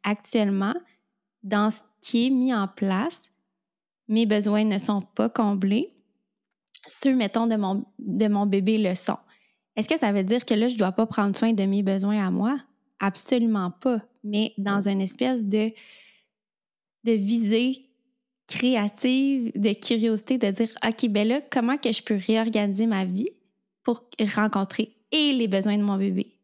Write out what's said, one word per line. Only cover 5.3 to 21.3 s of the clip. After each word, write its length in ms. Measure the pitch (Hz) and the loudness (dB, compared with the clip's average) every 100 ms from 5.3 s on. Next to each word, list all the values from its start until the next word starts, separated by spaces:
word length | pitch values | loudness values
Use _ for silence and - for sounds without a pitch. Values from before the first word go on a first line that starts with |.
| - 214 202 196 214 370 _ _ _ _ _ _ _ _ - - | 0 0 0 0 0 -2 _ _ _ _ _ _ _ _ -18 -8
Ceux, 280 | - 277 | 0 2
mettons, 320 | 254 202 226 226 | 2 2 0 0
de 100 | 220 | 0
mon, 280 | 190 196 - - | 0 -2 -6 -12
de 300 | 214 180 214 | -6 0 2
mon 180 | 202 208 | 2 2
bébé 320 | 196 190 220 | 2 2 2
le 160 | 202 | 0
sont. » 240 | 180 - - _ _ _ _ _ - | 0 -4 -6 _ _ _ _ _ -6
Est-ce 120 | 220 | -2
que 100 | 320 | 2
ça 140 | 220 | 2
veut 120 | 202 | 2
dire 220 | 190 240 - | 2 0 0
que 80 | |
là, 140 | 208 233 | 0 2
je 80 | 240 | 0
dois 160 | 190 | 0
pas 120 | 185 | 0
prendre 320 | 220 - 202 190 | -2 0 0 0
soin 160 | 226 | 0
de 120 | 220 | 2
mes 180 | 196 196 | 2 0
besoins 420 | 196 190 196 214 | 0 0 0 0
à 60 | 190 | 0
moi ? 280 | 180 214 277 - _ _ _ | 0 0 -2 -8 _ _ _
Absolument 680 | 196 196 - 247 233 208 180 | -4 -4 0 2 2 0 -2
pas. 300 | - 262 233 - _ | -2 -2 -2 -4 _
Mais 300 | 208 208 220 - | -4 -2 -2 -2
dans 320 | 196 202 202 | -2 0 0
une 140 | 196 | 0
espèce 420 | 190 - 254 254 | -2 -2 -2 0
de, 280 | 208 214 220 220 - - - _ _ _ _ _ _ _ _ _ | 0 0 0 -4 -20 -20 -20 _ _ _ _ _ _ _ _ _
de 80 | 226 | -2
visée 800 | 220 196 233 214 220 247 262 _ _ _ _ _ _ - | 0 2 0 2 2 0 -2 _ _ _ _ _ _ -12
créative, 1040 | - 247 247 208 - 262 254 277 269 233 - | -2 0 2 0 -2 0 0 0 -2 -4 -2
de 140 | 208 | 0
curiosité, 640 | 208 - 233 226 220 - 262 | 0 -2 0 2 0 -2 0
de 120 | 202 | 0
dire, « 200 | 190 226 - - | 0 -4 -2 -4
OK, 180 | 226 240 | -2 -2
ben 180 | 208 | 0
là, 140 | 214 | 0